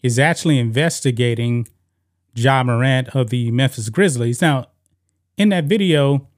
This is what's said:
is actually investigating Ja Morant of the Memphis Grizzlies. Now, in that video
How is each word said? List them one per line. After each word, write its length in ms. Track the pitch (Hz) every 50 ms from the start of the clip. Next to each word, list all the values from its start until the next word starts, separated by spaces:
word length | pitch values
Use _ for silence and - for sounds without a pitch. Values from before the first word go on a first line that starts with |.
is 160 | - 127 117 120
actually 400 | 139 160 170 - - 170 151 131
investigating 1080 | 120 117 110 127 156 170 - - - 139 123 113 123 120 117 113 117 120 120 120 113 - _ _ _ _ _ _ _ _ _ _ _ _ _
Ja 300 | 117 117 135 135 131 127
Morant 460 | 123 120 117 127 135 131 131 127 -
of 200 | - 135 127 107
the 220 | 123 123 120 117
Memphis 380 | 117 123 135 127 - - 110 110
Grizzlies. 520 | 110 - 196 190 139 120 120 117 120 -
Now, 260 | 175 160 143 131 123 _ _ _ _ _ _ _ _ _ _ _ _ _ _ -
in 120 | 202 214
that 160 | 196 180 156
video 640 | 143 208 220 202 180 160 147 139 139 143 139 139 - _